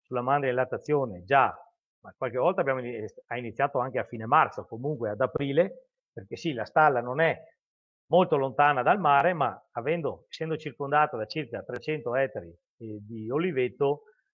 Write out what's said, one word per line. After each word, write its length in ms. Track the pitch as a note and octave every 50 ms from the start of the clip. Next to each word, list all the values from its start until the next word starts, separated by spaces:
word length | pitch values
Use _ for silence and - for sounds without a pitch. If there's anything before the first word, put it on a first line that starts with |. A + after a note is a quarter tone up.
| _
sulla 180 | _ C3 B2
mandria 300 | A#2+ B2+ C#3 C#3+ C#3 C3
in 60 | B2
lattazione 680 | B2+ B2+ B2 - - - - D3 D3 C3+ A#2+ F#2+ F2 F2
già, 320 | G2 C3+ C#3 B2+ G#2 - - - _ _ _ _ _ _ _
ma 140 | _ - -
qualche 220 | _ C3+ B2+ G#2+
volta 240 | B2+ B2+ E3+ F#3+ G3
abbiamo 200 | E3 C3+ C3+ C3
ini-, 260 | B2 A#2+ B2 A2 G#2+ G#2 - - - _
ha 100 | A#2+ B2
iniziato 400 | B2 A#2 A2 - C#3 C#3 - C3+
anche 200 | B2 C3 A#2 B2+
a 60 | A2
fine 220 | - - A2+ A2
marzo, 400 | A#2 C#3 D#3 D3 A#2 - - G2
comunque 420 | - - A#2 B2+ C#3+ D#3 A2+ A#2 G#2+
ad 120 | G#2 G#2 C3
aprile, 680 | B2+ B2+ - C#3+ C#3 C#3 D3 F3+ G3 - - _ _ _ _ _ _ _
perché 240 | A#2 G#2+ _ -
sì, 160 | - - E3+ C#3+
la 140 | A#2 G#2+
stalla 340 | - _ D#3 D#3 D3+ C#3 A#2+
non 200 | A#2 B2 B2+ C#3+
è 320 | E3 D#3+ A#2+ - - - _ _ _ _ _ _ _ _ _ _ _
molto 300 | _ D3+ F3 F#3 - D#3+
lontana 460 | C#3+ C3+ C3+ B2+ - C#3+ D3 D3 C3 B2
dal 180 | C#3 F#3 G#3+
mare, 320 | F3+ D3 C#3 C#3+ C#3 F3+ F#3
ma 360 | D#3+ C#3 A#2 G2 - _ _ _
avendo, 540 | B2 A2+ C3+ E3 F3 D#3 C3 F#2+ - _ _
essendo 280 | - - D#3+ D#3+ D#3+
circondata 600 | D3+ - D3 A#2 _ C#3+ C#3 C#3+ D3+ D3+ D3 -
da 100 | A#2 G#2+
circa 360 | G#2+ - D#3+ D3 A#2 A#2 G2+ -
trecento 520 | - A#2 A#2 - - D#3 D3+ - B2 A#2
ettari, 340 | C3+ C3+ B2+ C3+ G#2+ F2 E2+
eh, 500 | E2 _ _ _ _ _ A#2 A2 G#2+ G#2
di 300 | G#2 G#2 A#2 A2+ A2 A2
oliveto, 760 | B2+ D3+ E3+ F#3+ D#3+ C3 B2+ B2 - _ C#3+ C#3 C#3+ D3 _ _ _ _ _ _